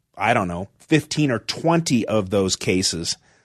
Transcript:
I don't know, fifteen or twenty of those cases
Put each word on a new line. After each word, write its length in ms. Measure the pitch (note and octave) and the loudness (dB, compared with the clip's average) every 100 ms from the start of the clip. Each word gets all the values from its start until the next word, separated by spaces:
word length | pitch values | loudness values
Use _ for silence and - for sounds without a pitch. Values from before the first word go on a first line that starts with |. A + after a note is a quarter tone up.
| _ - | _ -4
I 180 | G#2+ | 0
don't 140 | B2 F2+ | 0 -2
know, 220 | F2 G2 _ | -6 -10 _
fifteen 500 | - D3+ - D#3 C#3+ | 0 0 0 0 0
or 100 | A2+ | 0
twenty 680 | - - D#3+ E3+ E3 A#2+ - | -4 -2 0 0 2 0 2
of 240 | A2 F#2+ | 0 2
those 260 | G2+ F#2+ - | 0 0 -2
cases 640 | A#2 F#2 - E2 E2+ - _ _ | 0 0 0 -4 -6 -8 _ _